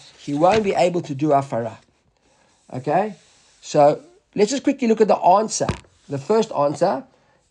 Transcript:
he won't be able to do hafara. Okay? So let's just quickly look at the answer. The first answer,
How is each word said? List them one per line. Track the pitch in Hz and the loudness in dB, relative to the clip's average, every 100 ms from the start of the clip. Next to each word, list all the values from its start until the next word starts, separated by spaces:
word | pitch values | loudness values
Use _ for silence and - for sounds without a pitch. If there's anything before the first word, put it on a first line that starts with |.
| - - | -16 -18
he | - | -6
won't | 143 175 220 | 0 2 2
be | 196 | 0
able | - 175 175 | 0 0 -2
to | 165 135 | -6 -4
do | 151 | 0
hafara. | 139 135 117 117 - _ _ _ _ _ _ _ _ - | 0 0 -6 -8 -12 _ _ _ _ _ _ _ _ -16
Okay? | 131 143 165 214 185 _ _ _ _ | -10 -2 -2 -2 -8 _ _ _ _
So | - 156 143 - - _ _ 180 | -4 4 4 4 -6 _ _ -2
let's | 208 | -2
just | 269 | 0
quickly | 285 277 233 | -2 0 0
look | 214 | 2
at | 208 | 2
the | - | 2
answer. | - 196 220 - - - - _ - | 4 2 2 -4 -6 -8 -12 _ -12
The | 139 | -8
first | 139 220 214 | -2 0 0
answer, | - 147 143 175 262 - _ _ _ _ | 0 -2 0 -2 -2 -8 _ _ _ _